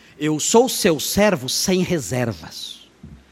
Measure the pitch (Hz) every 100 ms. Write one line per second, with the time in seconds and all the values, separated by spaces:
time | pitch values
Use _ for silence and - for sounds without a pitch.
0 | - - 151 151 - 226 254 - 190 151
1 | - - 208 175 131 - - 185 175 175
2 | 101 127 120 87 - - - - - _
3 | - - _